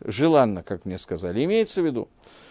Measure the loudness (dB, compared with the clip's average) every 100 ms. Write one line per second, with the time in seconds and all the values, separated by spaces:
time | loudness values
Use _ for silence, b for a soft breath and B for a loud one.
0 | -8 0 4 6 4 0 -6 -8 -8 -8
1 | -8 -6 -4 -2 0 0 0 0 0 -2
2 | -6 _ b b b